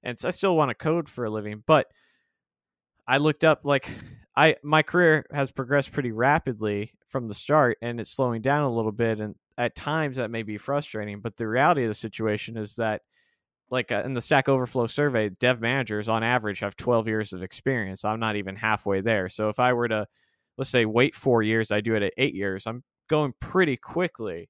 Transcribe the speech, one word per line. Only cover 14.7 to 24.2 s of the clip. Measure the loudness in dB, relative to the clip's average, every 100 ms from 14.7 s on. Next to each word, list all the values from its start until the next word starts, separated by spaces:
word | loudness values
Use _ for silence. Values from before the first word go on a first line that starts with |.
| -2 -4
survey, | 0 0 0 -2
dev | 0 0 0
managers | 0 -2 -2 -4 -2
on | 0
average | 2 0 -2 -4
have | -6 -6
twelve | 0 2 2
years | -2 -4
of | -8
experience. | -12 -6 -2 -2 -4 -4 -4
I'm | -2
not | -2 -4
even | -6 -4
halfway | -2 0 0 0
there. | 2 0 0
So | -2 -2
if | 2
I | 2
were | 2 0
to, | -2 -4 _ _ _ _ -10
let's | 0
say, | 2 4
wait | 4 2 2
four | 2 2
years, | 4 0 2
I | 0
do | 0 0
it |
at | 0 0
eight | -2 0
years, | -4 -4 -8
I'm | -12 -14 _ _
going | 0 0 -4
pretty | -4 0 2 0
quickly | -6 -4 -4 _